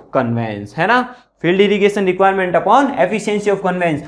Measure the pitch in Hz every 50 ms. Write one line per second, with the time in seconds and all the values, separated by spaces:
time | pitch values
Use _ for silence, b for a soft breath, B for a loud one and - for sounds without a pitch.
0 | - - - 135 123 117 117 117 117 110 107 101 104 104 - 160 170 202 233 254
1 | 247 247 B B B B _ _ - 165 185 190 208 202 208 202 196 202 202 214
2 | 196 185 180 185 196 196 190 190 185 180 170 165 170 190 220 269 285 240 - -
3 | 175 180 214 208 - 220 208 208 202 208 196 196 185 180 175 180 175 170 151 139
4 | B